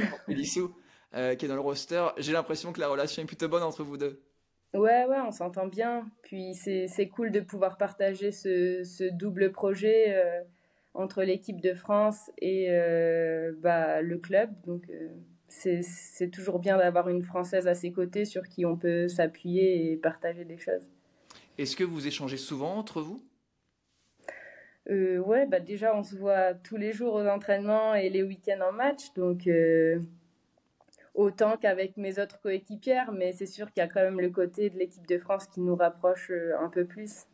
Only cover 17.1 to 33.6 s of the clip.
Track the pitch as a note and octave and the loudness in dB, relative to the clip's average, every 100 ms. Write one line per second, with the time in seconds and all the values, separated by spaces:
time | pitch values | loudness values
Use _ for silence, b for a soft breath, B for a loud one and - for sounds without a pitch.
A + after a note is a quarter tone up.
17.1 | F3+ F3 F3+ F3+ F#3+ F3+ F3 F3 F3 F3+ | 2 0 -4 0 2 2 2 0 -2 -2
18.1 | G#3 G#3 F#3 F3+ - F3 E3+ F3 E3+ F3 | 0 -2 -4 -6 0 0 2 2 2 2
19.1 | F3 D#3+ - F3 F3+ F#3+ F3 E3 D#3+ D#3+ | 2 0 0 -2 4 4 4 2 0 -2
20.1 | D#3+ E3+ E3+ E3+ E3+ - F#3 - _ _ | -2 -4 -6 -10 -10 -4 -4 -6 _ _
21.1 | B B B B - C3+ - F3+ D#3+ C#3+ | B B B B -8 -6 -2 -2 -2 -6
22.1 | C#3+ C3+ C3+ - C#3 D3+ G3+ G#3+ E3+ D#3 | -6 -6 -6 -6 -6 -4 -6 -6 -8 -8
23.1 | A3+ - _ _ _ _ _ _ _ _ | -10 -18 _ _ _ _ _ _ _ _
24.1 | _ B B B B B B - G3 F#3 | _ B B B B B B -4 0 2
25.1 | F3+ F#3+ A#3+ C#4 F#3 F3 G3+ A3 G#3 G3+ | 2 2 2 4 0 -2 -2 0 0 -2
26.1 | G3 G3 F#3+ F#3 F3+ - G#3+ G#3 A3 A#3+ | -4 0 2 2 0 -6 -6 -4 -2 -2
27.1 | G#3+ G#3 G3+ G3+ G3+ G#3 G#3+ A3 G#3+ F#3+ | 0 0 0 0 0 2 2 4 2 2
28.1 | F#3+ G3 F#3+ - G3 F#3 G#3+ C4+ C#4 - | 0 0 -2 -2 0 0 2 0 -2 -6
29.1 | F#3 F3+ F3+ F3+ E3+ E3 E3 D#3+ E3+ E3+ | -2 0 0 2 4 6 6 6 2 -2
30.1 | - _ _ _ _ _ _ _ _ b | -12 _ _ _ _ _ _ _ _ b
31.1 | - G3+ G3 G#3+ A3 G#3+ F#3 F#3+ G3+ G3 | 2 2 4 2 4 2 2 -2 -4 -6
32.1 | F#3+ G3+ - G#3 F#3+ G3 G#3 C4 B3+ B3 | -4 -4 -4 -4 -4 -4 -4 0 0 0
33.1 | G3 F3+ F3+ F#3+ G#3 | -2 -2 -4 -10 -10